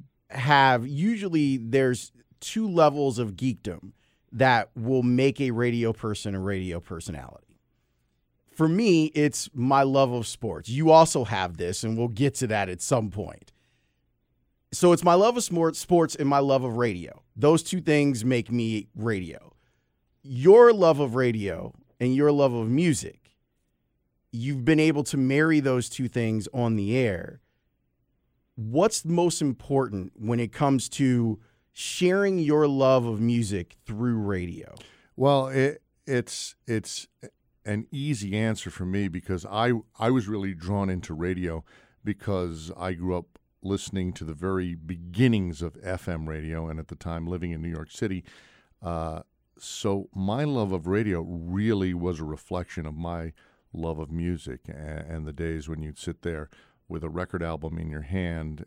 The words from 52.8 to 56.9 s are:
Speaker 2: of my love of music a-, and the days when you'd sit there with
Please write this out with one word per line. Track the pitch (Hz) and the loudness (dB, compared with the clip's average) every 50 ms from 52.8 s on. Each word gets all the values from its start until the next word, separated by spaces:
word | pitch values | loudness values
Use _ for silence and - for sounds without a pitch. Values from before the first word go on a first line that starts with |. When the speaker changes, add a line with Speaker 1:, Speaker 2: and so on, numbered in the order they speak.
| 80 | -8
Speaker 2:
of | 78 76 | -8 -8
my | 78 85 85 85 82 80 80 - _ _ _ _ _ _ _ - | -8 -8 -6 -6 -6 -8 -10 -12 _ _ _ _ _ _ _ -10
love | 82 80 82 80 76 | -8 -6 -6 -6 -6
of | 78 71 78 | -8 -8 -6
music | 82 85 87 90 78 - - 64 64 - - | -4 -4 -4 -4 -6 -8 -10 -14 -14 -14 -16
a-, | 73 | -16
and | 71 78 76 78 78 78 78 82 80 78 | -14 -12 -10 -10 -10 -10 -10 -8 -8 -8
the | 76 73 | -8 -8
days | 78 85 82 82 80 73 78 | -6 -6 -6 -6 -6 -8 -8
when | 80 78 78 | -10 -10 -10
you'd | 78 73 - | -10 -12 -10
sit | - 87 82 - - | -10 -10 -10 -8 -8
there | 87 82 78 76 - _ _ _ _ _ _ _ | -8 -8 -8 -10 -14 _ _ _ _ _ _ _
with | - | -12